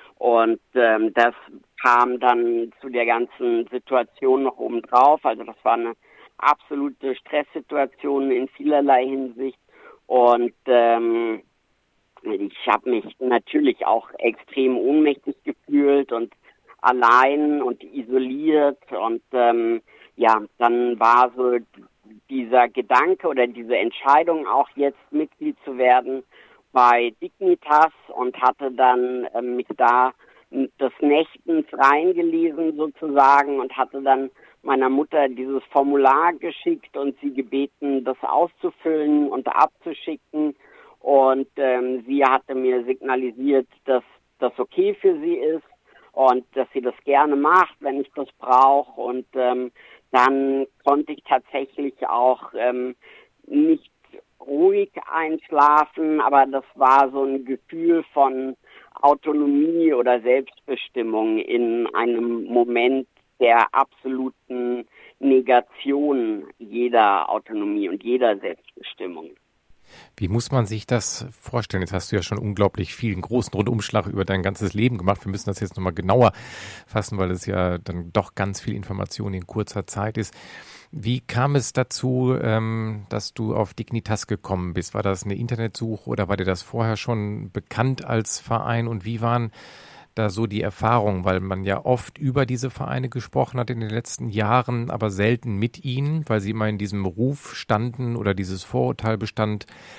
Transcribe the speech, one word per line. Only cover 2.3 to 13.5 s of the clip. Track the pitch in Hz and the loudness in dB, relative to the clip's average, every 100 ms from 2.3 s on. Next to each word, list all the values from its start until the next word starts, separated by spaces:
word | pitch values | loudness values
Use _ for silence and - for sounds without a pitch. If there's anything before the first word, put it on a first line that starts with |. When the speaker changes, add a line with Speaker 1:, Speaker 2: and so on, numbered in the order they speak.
| 120 117 117 113 _ | 2 0 -2 -4 _
Speaker 1:
zu | 135 | -6
der | 123 117 | -2 0
ganzen | 117 120 - 127 117 117 | 0 -2 -4 -2 -2 -2
Situation | 123 - 131 120 - 135 131 | -8 -2 -2 -2 -2 2 2
noch | 135 - | 0 -4
oben | 117 117 | -6 -6
drauf. | - 123 139 160 | 0 4 6 4
Also | 135 113 | 0 -4
das | 113 - | -10 -4
war | 117 | -2
eine | 117 117 110 _ _ - - | 0 -2 -8 _ _ -20 -2
absolute | 147 147 - 143 143 - 135 127 | 0 0 -4 -6 -6 -6 -8 -8
Stresssituation | - 151 143 156 - 147 131 - 143 139 135 | -4 -4 -4 -10 -6 -4 -4 -4 -4 -2 0
in | 123 131 | -2 -2
vielerlei | - 147 147 143 131 131 | -6 0 2 4 4 2
Hinsicht. | 135 131 113 131 - _ _ - - - | -4 -8 -8 -10 -10 _ _ -20 -20 0
Und, | 127 120 120 120 _ - | 4 6 4 0 _ 2
ähm, | 123 117 113 117 113 117 110 _ _ _ _ _ _ _ _ | 4 4 2 0 0 -2 -6 _ _ _ _ _ _ _ _
ich | 107 98 98 - 120 | -8 -6 -6 -6 0
habe | 107 127 | 0 0
mich | 113 110 - | -4 -4 -8
natürlich | 127 117 - | -2 -2 0